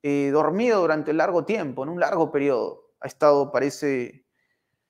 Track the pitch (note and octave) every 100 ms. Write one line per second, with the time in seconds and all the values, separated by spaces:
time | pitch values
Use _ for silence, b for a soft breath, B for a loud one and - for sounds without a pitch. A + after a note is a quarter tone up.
0 | D3 C#3+ C#3 C#3+ D#3 F3+ A#3+ G#3+ E3+ D#3
1 | D3 D#3+ D#3 F3 D3+ A3 D#3 B2+ C3+ F3
2 | D#3 F#3 D3+ D3 C#3+ B2 G2 - _ _
3 | C#3 - D3+ C#3+ C#3 C3 C#3+ - D3 C3
4 | A#2+ - _ _ _ _ _ _